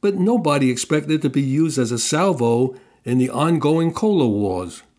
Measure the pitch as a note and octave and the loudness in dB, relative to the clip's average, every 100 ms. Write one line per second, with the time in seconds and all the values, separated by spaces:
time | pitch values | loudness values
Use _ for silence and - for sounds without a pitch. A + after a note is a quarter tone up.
0 | G3+ G3 F#3 A#3+ D#3 C#3+ C3+ B2 - D3+ | -2 0 2 2 2 2 2 0 -2 -2
1 | D3 D#3 D3+ C#3 C#3 C#3 D#3+ D#3 A#2+ A#2+ | 0 -2 0 -2 -2 0 0 0 -2 -2
2 | - D#3 F#3+ D#3 A#2 A#2 C3 - - _ | -2 0 0 2 0 2 0 -4 -20 _
3 | - B2+ B2+ B2+ D#3 E3 D3 D#3+ E3 E3 | -4 0 0 0 0 2 2 0 0 -2
4 | A3 G3 B2+ G#2 G2+ F2+ F2+ - - | 0 2 2 0 -2 -4 -8 -12 -20